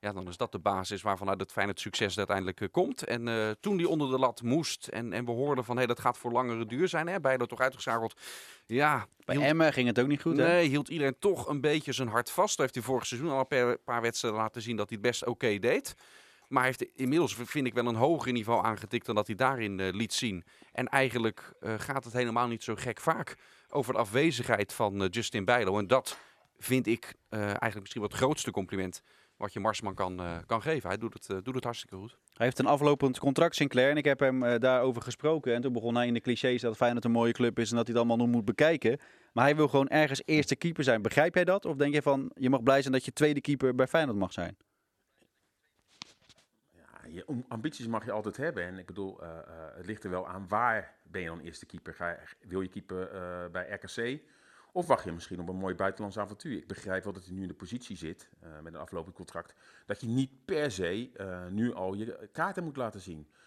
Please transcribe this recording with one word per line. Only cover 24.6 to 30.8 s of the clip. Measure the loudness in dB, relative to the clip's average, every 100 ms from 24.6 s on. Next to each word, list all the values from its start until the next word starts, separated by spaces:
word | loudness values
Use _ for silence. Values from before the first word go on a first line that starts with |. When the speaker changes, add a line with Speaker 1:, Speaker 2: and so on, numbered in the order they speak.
| 0
Speaker 1:
van, | 0 0 2
eh, | 0
Justin | 0 -2 -2
Bijlo. | 2 2 4 0
En | 4
dat | 2 2 -12 -16 _ _ _
vind | 0 0 2
ik, | -2 -4 -20 _
eh, | -4
eigenlijk | -4 -2 -4 -4
misschien | -10 -6
wel | -6
het | 0
grootste | 0 0 -4
compliment | -4 -4 -4 -4 -8 _ _ _ _
wat | -8
je | -2
Marsman | -2 -2 -6
kan, | -4 -4 -4
eh, | -6 -8 -4
kan | -2
geven. | 0 -4